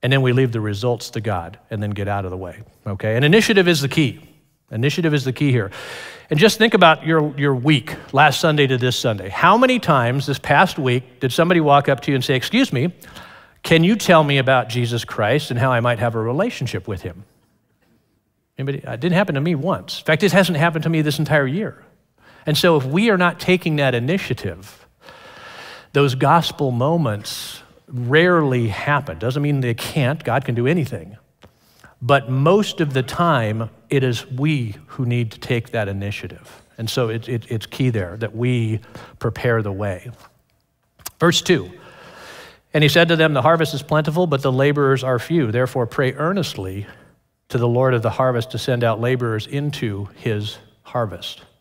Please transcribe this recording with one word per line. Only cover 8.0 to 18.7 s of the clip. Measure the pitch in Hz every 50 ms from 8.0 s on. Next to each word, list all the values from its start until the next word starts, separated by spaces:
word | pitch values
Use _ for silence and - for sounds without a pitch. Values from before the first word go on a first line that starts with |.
| - - -
last | 135 147 151 127 -
Sunday | - 165 151 151 143
to | 131 135 127
this | 120 127 120 -
Sunday. | - 131 110 101 92 95
How | 95 - - 170 196
many | 233 254 254 254 240
times | - - 160 135 120 117 123 139 131
this | - 139 -
past | - - 139 143 190 175 -
week | - 147 127 123 127 131 - - -
did | - 127 120
somebody | - 170 170 185 175
walk | 160 147 143 143 139 -
up | 139 -
to | - -
you | 143
and | 131 127
say, | - 139
"Excuse | 127 - - - 233 277 - -
me, | 127 131 180 175 _ - - - - - - - - - _ _ _ _
can | - 170 165 165
you | 180 226
tell | 214 - - 185 160 156
me | 143 143 139
about | 131 123 135 127 117 104
Jesus | 113 123 120 117 120 117 -
Christ | - - - 110 104 123 151 156 -
and | 135 120
how | 135 135
I | 127 120
might | 117 123 120 107
have | 120 120 113
a | 113
relationship | 110 113 123 151 196 247 233 - - 117 - 98 90 -
with | 104 87 -
him?" | 92 85 87 104 _ _ _ _ _ _ _ _ _ _ _ _ _ _ _ _ _ _ _ _ _ _ _ _ _ _ -
Anybody? | 135 135